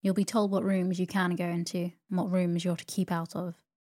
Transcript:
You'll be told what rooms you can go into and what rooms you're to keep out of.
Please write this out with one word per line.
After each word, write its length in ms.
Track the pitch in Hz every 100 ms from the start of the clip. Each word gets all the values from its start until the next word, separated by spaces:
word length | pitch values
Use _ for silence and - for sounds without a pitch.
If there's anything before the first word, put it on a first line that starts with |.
You'll 120 | 196
be 100 | 190
told 260 | 196 233 208
what 120 | 196
rooms 380 | 190 190 180 180
you 60 | 180
can 280 | 190 180
go 140 | 175 175
into 440 | 170 170 180 175 - _
and 100 | 185
what 120 | 180
rooms 340 | 185 175 170
you're 120 | 175 170
to 80 |
keep 260 | - - 180
out 240 | 170 165
of. 260 | - 180 170 _ _